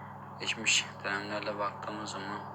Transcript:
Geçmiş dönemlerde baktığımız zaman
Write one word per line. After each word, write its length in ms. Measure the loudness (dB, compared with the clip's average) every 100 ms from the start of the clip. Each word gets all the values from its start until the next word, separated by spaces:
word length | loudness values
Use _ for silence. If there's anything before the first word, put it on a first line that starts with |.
| -10 -10 -10 -4
Geçmiş 460 | -2 0 6 6 4 0
dönemlerde 560 | 0 0 2 0 0 2
baktığımız 520 | 0 0 -2 -2 -2
zaman 280 | -4 -2 -4 -4